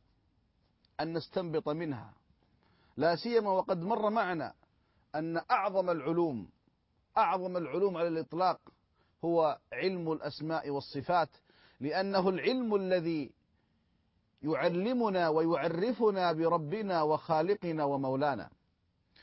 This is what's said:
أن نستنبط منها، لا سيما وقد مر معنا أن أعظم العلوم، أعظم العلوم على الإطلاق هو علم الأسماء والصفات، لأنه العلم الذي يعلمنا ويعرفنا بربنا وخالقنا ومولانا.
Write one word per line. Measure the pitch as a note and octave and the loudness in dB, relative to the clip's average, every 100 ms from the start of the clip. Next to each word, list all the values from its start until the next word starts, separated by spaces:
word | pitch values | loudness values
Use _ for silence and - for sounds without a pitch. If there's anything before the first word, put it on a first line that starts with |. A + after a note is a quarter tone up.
| _ _ _ _ _ _ _ _ _ - | _ _ _ _ _ _ _ _ _ -8
أن | D#3 | -4
نستنبط | E3 - F#3+ F3 D#3 D3+ | -4 -4 -4 -2 -2 -2
منها، | D#3 E3 B2 G#2 - _ _ _ _ _ _ _ - | -4 -4 -6 -10 -20 _ _ _ _ _ _ _ 0
لا | D#3 E3+ | 2 2
سيما | A#3 A#3 G#3 | 2 2 2
وقد | F#3 - F3+ | 2 2 -2
مر | F3 A#3 G#3+ | 0 0 2
معنا | A3 F#3 E3+ A#2+ - _ _ _ _ _ | 2 0 -2 -6 -10 _ _ _ _ _
أن | D3+ E3 E3 - | -6 -4 -4 0
أعظم | A#3 G3+ F#3+ F#3 | 0 2 0 0
العلوم، | E3 C#3 E3+ E3+ A#2+ F2 _ _ _ _ _ _ - | 0 0 0 0 -2 -8 _ _ _ _ _ _ 0
أعظم | F#3+ F#3 F#3 F3+ | 0 0 -2 -4
العلوم | D3+ D#3+ G3 E3+ | -4 -2 -2 0
على | E3+ | -2
الإطلاق | D#3+ D3 D#3+ F#3 E3 - _ _ _ _ _ | -2 -6 0 0 0 -8 _ _ _ _ _
هو | E3+ E3+ D#3 B2+ _ | 0 2 2 0 _
علم | B2 F3 F#3 D#3+ | -4 -2 -2 -2
الأسماء | D#3+ D3 C#3 D#3 D#3+ C#3+ | -4 -6 -6 -6 -4 -4
والصفات، | C#3 - C#3+ C3 F3+ D#3 _ _ _ - _ | -6 -6 -8 0 0 0 _ _ _ -20 _
لأنه | C#3 D#3+ G3 G3 F#3 | -4 -2 0 2 2
العلم | F#3 D#3 C4 A#3+ | 2 0 0 0
الذي | G3+ F#3 F#3 E3 D#3+ C3+ - _ _ _ _ _ _ _ _ _ _ | 0 2 0 0 -2 -4 -12 _ _ _ _ _ _ _ _ _ _
يعلمنا | D3 D3+ E3+ F3 G#3 B3+ A3 F#3 E3 | -4 0 2 2 0 2 2 2 2
ويعرفنا | D#3 E3 E3 E3 E3 A3 A#3 A3 G3 F3 | 4 4 2 0 0 -2 2 2 4 2
بربنا | D#3+ E3 E3+ D3 G#3 G3+ E3+ | 2 2 0 0 -4 0 2
وخالقنا | D3+ D3+ - D#3 E3+ G3+ F3 D#3 | 2 0 2 2 2 0 -2 -2
ومولانا. | C#3+ C#3 C3+ C3+ D3 A#2+ C2+ - _ _ _ _ _ _ | 0 0 0 0 0 -2 -8 -18 _ _ _ _ _ _